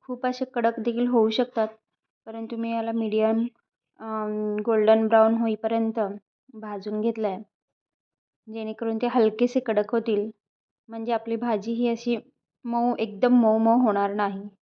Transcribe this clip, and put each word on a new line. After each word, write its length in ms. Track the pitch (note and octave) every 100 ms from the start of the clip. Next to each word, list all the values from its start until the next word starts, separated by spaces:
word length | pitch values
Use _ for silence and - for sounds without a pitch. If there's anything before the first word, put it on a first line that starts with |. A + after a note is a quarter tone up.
| -
खूप 180 | B3 B3+
असे 180 | B3+ C4
कडक 260 | A#3+ A3+ A3+
देखील 260 | A3 A#3 B3
होऊ 220 | A#3+ A3
शकतात, 360 | A3 A#3+ - A3 - _ _ _ _ -
परंतु 300 | A3+ A3 A#3
मी 140 | A3+
याला 200 | A3+ A3+
मीडियम, 500 | A3+ A3 G#3+ A3 A3+ A#3 _ _ _ _ _
अम, 560 | A3 A3 G#3+ G#3+ G#3+ G#3 G#3
गोल्डन 400 | A3 G#3+ A3 A3
ब्राऊन 260 | A3 A3 A3+
होईपर्यंत 640 | A3+ G#3+ A3+ A3+ A3 A3+ G3+ G3+ _ _ _ A3
भाजून 440 | G#3+ G#3 G3+ G#3+
घेतलंय, 380 | A3+ A3+ G#3+ F#3+ G#3+ _ _ _ _ _ _ _ _ _ -
जेणेकरून 480 | A3 A3 A3 A3+ A3+
ते 80 | A#3+
हलकेसे 520 | A#3+ A3 A3 A#3+ B3+
कडक 280 | B3 G#3 G#3
होतील, 380 | A#3 A3+ G#3 G#3+ - _ _ _ _ _
म्हणजे 240 | A3+ A3+
आपली 220 | A#3 A#3 A3+
भाजी 340 | A#3+ G#3+ G#3
ही 140 | A#3 A#3+
अशी 280 | A#3 A#3+ A#3 - _ _ _
मऊ, 300 | A#3+ A#3+ A#3+ A#3+
एकदम 420 | G#3+ G3 B3 B3
मऊ 180 | A3+ A3
मऊ 200 | A3 A#3+
होणार 320 | B3 G3+ G3+
नाही. 340 | G3+ G3+ G3 G3+ _